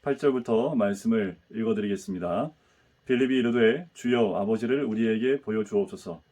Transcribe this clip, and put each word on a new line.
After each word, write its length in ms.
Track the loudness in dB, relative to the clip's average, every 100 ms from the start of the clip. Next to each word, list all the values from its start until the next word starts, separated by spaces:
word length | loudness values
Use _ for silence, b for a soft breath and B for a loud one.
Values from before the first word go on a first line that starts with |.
팔 140 | -4 0
절부터 600 | 2 2 0 0 2 2
말씀을 600 | 0 0 0 2 0 -6 _
읽어드리겠습니다. 1000 | -4 -2 0 -2 -4 -4 -6 -2 -2 -4 b b b b b -2
빌립이 300 | 0 2 2
이르되, 520 | 2 4 4 2 -6
"주여, 440 | -8 0 2 2 0
아버지를 480 | -2 -2 0 -2
우리에게 560 | -2 0 0 0 0 -2
보여주옵소서. 800 | -2 -4 -2 -2 -2 -8 -12 -14 _